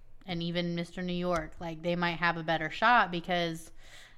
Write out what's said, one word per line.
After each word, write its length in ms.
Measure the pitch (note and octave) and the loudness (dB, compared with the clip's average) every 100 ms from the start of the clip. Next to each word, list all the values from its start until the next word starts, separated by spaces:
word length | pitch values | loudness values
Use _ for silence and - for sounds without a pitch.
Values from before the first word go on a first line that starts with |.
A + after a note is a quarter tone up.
| - - - | -16 -14 -8
and 160 | E3+ | -4
even 320 | E3+ E3+ F3 | -2 -2 0
Mister 280 | E3+ E3+ F#3+ | -2 -4 -6
New 100 | F3+ | -4
York, 400 | F3 F3+ E3+ D#3 - | -2 0 0 -2 -8
like, 220 | E3+ D#3+ | -10 -4
they 120 | F3 | -2
might 220 | F3 F3 E3 | 0 0 2
have 180 | E3+ E3 | 2 2
a 60 | |
better 280 | D#3+ D#3+ D#3 | 2 0 0
shot 420 | - A3+ A#3+ F#3 | 2 6 6 6
because 580 | F3 F3 F3 E3+ D#3+ - - - - - | 0 0 0 0 -4 -10 -16 -18 -18 -20